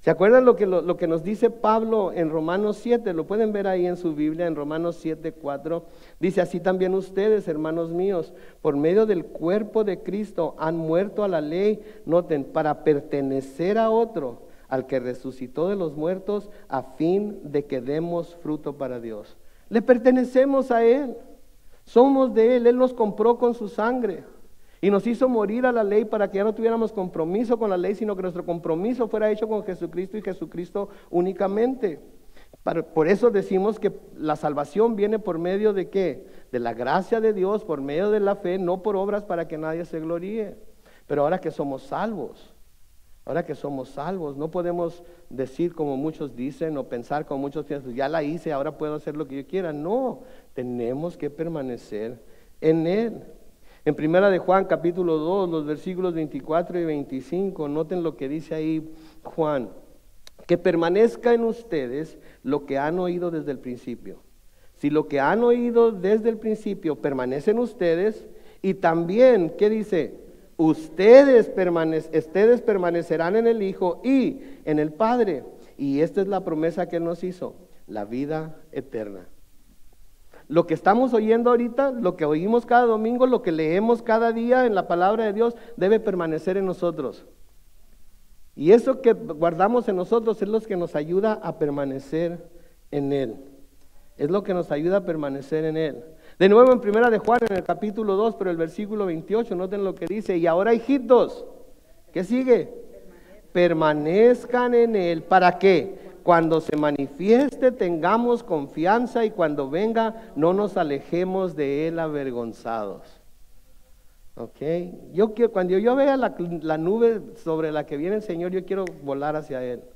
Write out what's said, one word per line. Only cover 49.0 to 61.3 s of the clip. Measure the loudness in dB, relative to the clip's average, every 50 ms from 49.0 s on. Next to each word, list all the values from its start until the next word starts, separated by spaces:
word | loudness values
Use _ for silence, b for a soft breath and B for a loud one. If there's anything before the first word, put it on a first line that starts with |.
| -8 -10 -8
lo | -8 -8
que | -8 -8
yo | -12 -12
quiera". | -6 -6 -6 -4 -4 -6
No, | -6 -6 -4 -2 -2 -2 -4 -6 -10 B B B B B B -10
tenemos | -8 -8 -6 -6 -4 -4 -4 -4 -4 -6 -8 -8
que | -8 -10 -10
permanecer | -8 -6 -8 -6 -6 -8 -8 -8 -10 -12 -12 -12 -10 -8 -8 -8 -10 -14 -18 b b b b b b _
en | 2 4 4 4 2
Él. | 2 0 0 0 -2 -4 -10 -16 -18 -20 -20 -20 -20 -20 _ b b b b b
En | -2 0
Primera | 0 0 2 4 4 4 4
de | 4 2
Juan, | 2 2 2 2 4
capítulo | 2 -2 0 0 -2 -2 0 0 0 0 0
dos, | 0 0 0 0 0 -2
los | -2 -4 -4
versículos | -4 -6 -6 -6 -8 -6 -4 -2 -2 -2
veinticuatro | -2 -4 -4 -6 -10 -6 -2 -2 -2 -2 -2 -4 -4
y | -4
veinticinco, | -2 -4 -4 -6 -6 -8 -10 -8 -6 -4 -4 -4 -4 -4 -6 -6 -4
noten | -4 -4 -4 -4 -4 -4 -4
lo | -4 -6
que | -6 -8 -8
dice | -8 -8 -8 -8 -8
ahí | -6 -4 -4 -4 -4 -6 -10 B B B B B B B
Juan, | -14 -4 -2 0 0 0 -2 -4 -6 -12 -18 -20 -20 -20 -20 _ -20 -20 -20 -20 -20 -20 -20 -2
"Que | 0 0
permanezca | 2 2 2 2 2 2 2 4 4 4 4 2 0 2 2